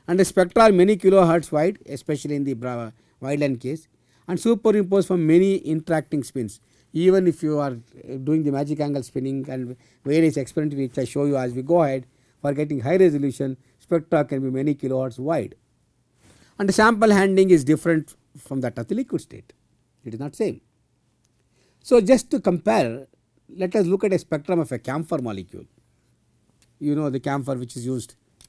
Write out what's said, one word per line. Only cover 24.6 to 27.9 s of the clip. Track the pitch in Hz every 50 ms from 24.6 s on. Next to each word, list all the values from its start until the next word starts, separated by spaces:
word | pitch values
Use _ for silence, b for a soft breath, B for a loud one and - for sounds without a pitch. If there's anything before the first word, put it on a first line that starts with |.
of | 151 -
a | 131 113
camphor | - - 131 156 160 - 170 143
molecule. | 123 113 101 98 87 - - 95 - - _ _ _ _ _ _ _ _ _ _ _ _ _ _ _ _ _ _ _ _ _ -
You | 151 147 147
know | 151 151 143
the | 131 135
camphor | - 143 139 139 127 139 135
which | 123 123 120 -
is | 127 117
used | 127